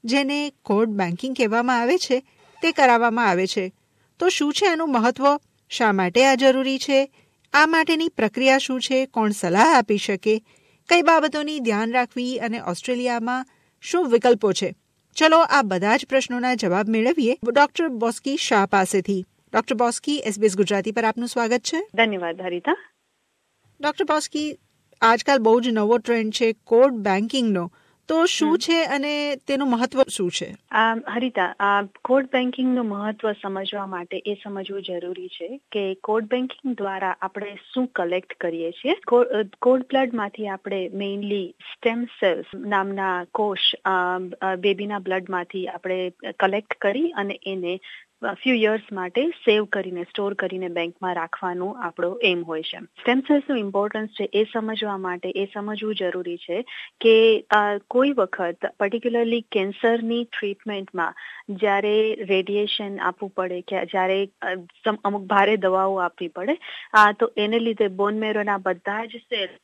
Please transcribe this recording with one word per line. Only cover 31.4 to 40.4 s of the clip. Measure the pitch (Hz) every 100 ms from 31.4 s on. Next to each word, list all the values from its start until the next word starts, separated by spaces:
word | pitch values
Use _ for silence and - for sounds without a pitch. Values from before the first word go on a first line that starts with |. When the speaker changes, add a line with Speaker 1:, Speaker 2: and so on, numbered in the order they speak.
| 180 -
Speaker 2:
આ | 202 202
કોર્ડ | 196 - - 262 262
બેંકિંગનું | 254 254 254 254 247 226
મહત્વ | 202 208 220 220
સમજવા | 208 196 190 190 208 196
માટે | 185 175 190 208
એ |
સમજવું | 202 208 196 190 196
જરૂરી | 185 175 180 185 185
છે | - 175 269 _
કે | 208 196
કોર્ડ | 190 - 214 214
બેંકિંગ | 254 254 - 269 226
દ્વારા | 196 190 190 -
આપણે | 190 202 202 196 -
શું | 254 254
કલેક્ટ | - 175 180 - -
કરીએ | 175 165 165
છીએ. | - 262 403 -
કો-, | 240
અ, | 247 214 208 -
કોર્ડ | 247 262
બ્લડમાંથી | 254 269 262 233 202 214